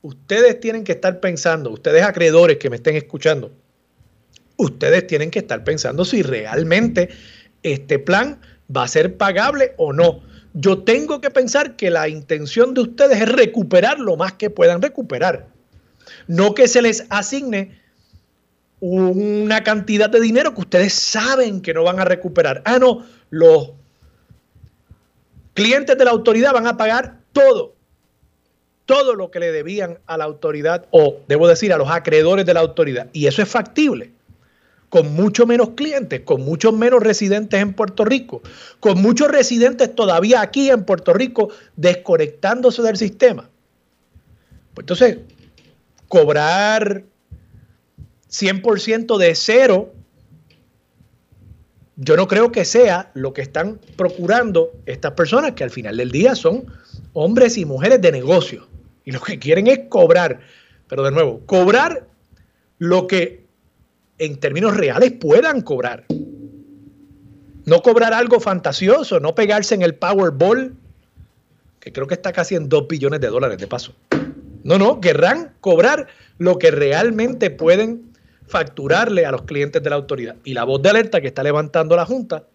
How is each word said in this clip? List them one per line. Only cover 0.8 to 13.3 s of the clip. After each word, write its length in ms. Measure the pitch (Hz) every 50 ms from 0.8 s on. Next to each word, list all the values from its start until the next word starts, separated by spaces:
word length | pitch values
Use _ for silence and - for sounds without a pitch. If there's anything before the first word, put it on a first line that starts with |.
| 208
que 80 | -
estar 280 | 170 - - 190 185 180
pensando, 500 | - 185 175 151 - 175 165 160 143 120
ustedes 340 | 110 107 _ 160 151 160 190
acreedores 520 | 208 - 175 170 160 156 165 175 165 147
que 140 | 139 - 135
me 60 | 120
estén 200 | 117 120 160 151
escuchando, 560 | 156 147 - - 151 - 160 156 139 113 - - _ _ _ _ _ _ _ _ _ _ _ _ _ _ _ _ _ _ _ _
ustedes 500 | - 254 143 - - 147 - 165 185 180
tienen 240 | - 160 147 151 165
que 100 | - 214
estar 240 | - - 127 110 -
pensando 400 | - 156 151 - 120 123 147 185
si 180 | 180 - 220
realmente 880 | 170 135 131 110 107 107 113 143 165 160 170 202 233 233 - 180 175 180 - - - - - - _ _ _ _
este 360 | _ 165 143 135 139 - 156 135
plan 420 | 139 - 180 202 240 294 285 _ _ _ - _ _ _ 139
va 100 | 131 120
a 40 | 117
ser 280 | - 156 160 185 180
pagable 580 | - 208 196 185 185 220 269 294 277 269 254 262
o 160 | - 165 147
no. 300 | 139 147 170 170 - - - - - - _ _ _
Yo 280 | 156 139 196 190 190
tengo 380 | - - 233 277 302 302 302 285
que 100 | - 277
pensar 460 | 277 277 254 226 269 277 294 277 233
que 140 | - - 185
la 180 | 170 165 151 156
intención 640 | 156 156 143 _ 165 151 147 135 - 226 240 262 262
de 80 | 254
ustedes 380 | 240 240 - - 285 277 262 208
es 80 | 226
recuperar 680 | 220